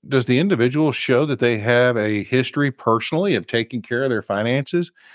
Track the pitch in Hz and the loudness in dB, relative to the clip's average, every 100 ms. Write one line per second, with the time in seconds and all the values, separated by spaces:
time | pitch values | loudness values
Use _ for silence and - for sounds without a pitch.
0 | - 131 120 127 196 180 123 143 156 131 | -2 -2 2 2 2 2 2 2 0 -2
1 | - 127 151 123 135 110 107 120 123 117 | 0 2 2 0 0 0 2 4 4 2
2 | 107 107 95 127 123 - 143 - - 113 | 0 -2 -2 -2 -2 -2 -2 -2 0 0
3 | - 156 196 120 - 117 113 123 - 120 | 0 -2 0 -2 -2 -4 -4 -8 -6 -4
4 | 135 113 - 98 113 131 135 175 170 _ | -2 -2 -2 -2 0 -2 -2 -4 -4 _
5 | - | -20